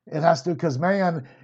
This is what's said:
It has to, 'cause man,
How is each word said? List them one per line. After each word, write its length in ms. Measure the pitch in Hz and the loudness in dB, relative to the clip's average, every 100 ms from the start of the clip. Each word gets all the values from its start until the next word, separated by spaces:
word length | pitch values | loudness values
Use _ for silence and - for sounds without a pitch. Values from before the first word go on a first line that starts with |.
| - | -10
It 160 | 156 | 0
has 200 | 165 170 | 2 2
to, 120 | 180 | 0
'cause 240 | 156 165 127 | -2 -2 0
man, 480 | 175 196 185 160 131 - | 0 2 0 -2 -8 -18